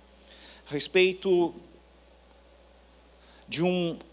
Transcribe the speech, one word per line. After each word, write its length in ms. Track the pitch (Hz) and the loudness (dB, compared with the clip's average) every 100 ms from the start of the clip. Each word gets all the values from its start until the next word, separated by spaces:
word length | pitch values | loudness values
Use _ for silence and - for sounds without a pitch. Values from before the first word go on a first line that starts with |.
| - - - - - - - | -20 -20 -20 -20 -20 -20 -10
a 40 | |
respeito 800 | 147 135 185 185 185 190 180 170 - - - - - - - - - - - - _ _ _ _ _ - - - | -6 0 2 2 2 0 2 2 -4 -20 -20 -20 -20 -20 -20 -20 -20 -20 -20 -20 _ _ _ _ _ -20 -20 -10
de 160 | - | -2
um 340 | 175 180 175 156 - | 0 0 -2 -6 -4